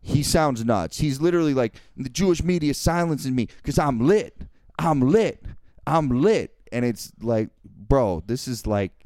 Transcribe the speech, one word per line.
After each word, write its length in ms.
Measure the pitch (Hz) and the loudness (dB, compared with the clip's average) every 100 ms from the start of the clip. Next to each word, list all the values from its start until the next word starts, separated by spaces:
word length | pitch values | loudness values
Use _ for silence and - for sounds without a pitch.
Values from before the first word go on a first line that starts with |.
He 220 | - 139 | -8 -6
sounds 420 | 147 175 156 120 | -2 0 0 0
nuts. 340 | 113 107 85 - | 0 -2 -2 -4
He's 220 | 151 131 | -4 0
literally 340 | 160 175 156 | 0 2 0
like, 200 | 131 117 - - - | 0 -2 -4 -20 -12
The 120 | 135 | -10
Jewish 340 | 127 190 170 | -2 0 0
media 280 | 160 180 147 | 0 0 0
is 80 | 135 | 0
silencing 560 | - 170 170 147 127 | 0 0 0 -2 -2
me 140 | 127 113 - | -2 -4 -6
cause 160 | - 143 | -2 0
I'm 280 | 151 120 127 | 0 0 4
lit. 300 | 208 156 - - _ - - | 2 2 -12 -18 _ -16 -4
I'm 220 | 165 151 | 0 2
lit. 440 | 127 202 196 - - - - - - | 4 4 2 -2 -14 -16 -20 -14 -2
I'm 360 | 160 147 123 | 0 2 2
lit. 320 | 175 202 104 _ - | 2 2 -2 _ -8
And 120 | 120 | -2
it's 280 | 120 113 - - | -2 -4 -10 -10
like, 300 | 113 113 110 _ | -2 -2 -2 _
bro, 580 | - - 104 139 113 85 92 | -20 -20 2 4 4 0 -4
this 220 | 123 - | -6 -6
is 180 | 120 113 | -6 0
like 400 | 104 95 _ | 0 0 _